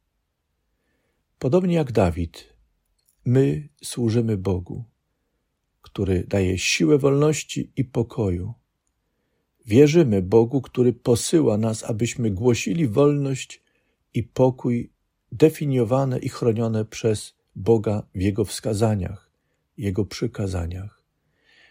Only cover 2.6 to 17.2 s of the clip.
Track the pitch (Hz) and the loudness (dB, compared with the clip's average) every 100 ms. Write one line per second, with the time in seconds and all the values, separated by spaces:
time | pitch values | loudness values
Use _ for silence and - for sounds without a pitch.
2.6 | _ _ _ _ _ _ 123 127 139 151 | _ _ _ _ _ _ 0 2 2 0
3.6 | 147 _ - - 117 117 113 104 95 90 | -8 _ -12 -4 0 0 0 -2 -2 -4
4.6 | 90 - 117 _ _ _ _ _ _ _ | -6 -12 -14 _ _ _ _ _ _ _
5.6 | _ _ - - 92 90 - 101 92 92 | _ _ -12 -4 0 0 0 0 0 0
6.6 | - - 160 147 139 139 151 151 - 135 | -2 0 2 4 2 2 2 0 -6 -10
7.6 | - - 123 123 117 - 101 87 98 - | -6 -6 -4 -4 -4 -2 -2 -2 -6 -14
8.6 | _ _ _ _ _ _ _ _ _ _ | _ _ _ _ _ _ _ _ _ _
9.6 | - 113 147 170 143 101 92 113 117 135 | 2 6 8 6 4 2 4 4 4 0
10.6 | - - 120 113 - 117 - 170 131 104 | -4 0 0 0 0 0 2 2 2 0
11.6 | 113 110 - 107 117 - 113 95 123 113 | -2 -4 -6 -4 -4 -2 -4 0 0 0
12.6 | - 170 139 107 147 147 135 131 - - | -2 -2 0 2 2 2 -2 -6 -10 -20
13.6 | _ _ _ _ _ 123 - - 131 127 | _ _ _ _ _ -6 -4 2 2 2
14.6 | 131 120 98 _ _ _ _ 110 156 156 | -2 -4 -6 _ _ _ _ 4 4 4
15.6 | 147 131 110 131 135 123 123 - 120 110 | -2 0 2 0 0 -4 -6 -2 0 0
16.6 | 113 110 110 - 113 107 | -2 -2 -4 -4 -2 -2